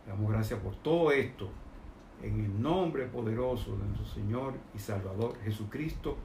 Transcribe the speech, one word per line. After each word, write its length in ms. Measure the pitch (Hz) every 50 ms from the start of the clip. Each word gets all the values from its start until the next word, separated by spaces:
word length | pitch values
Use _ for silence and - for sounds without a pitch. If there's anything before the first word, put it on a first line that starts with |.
| -
Te 60 | 107
damos 200 | 98 98 107 107
gracias 280 | 110 110 107 104 120 107
por 140 | 98 101 98
todo 360 | - - 147 165 170 165 151
esto, 360 | 143 135 117 - - - 98 95 - - - - - - - - - - - - - -
en 180 | - 110 104 110
el 220 | 107 101 98 104
nombre 440 | 120 151 170 190 180 165 151 135 127
poderoso 720 | - - 123 113 107 113 120 127 127 127 113 - 113 104
de 80 | 101 98
nuestro 220 | 104 101 101 104
Señor 480 | - - 107 101 104 113 127 135 135 127 - - - -
y 40 | 107
Salvador 580 | - - 104 98 95 95 95 101 117 123 - - 104
Jesucristo. 720 | 107 107 - 107 104 - 135 156 160 156 - - 156 147 147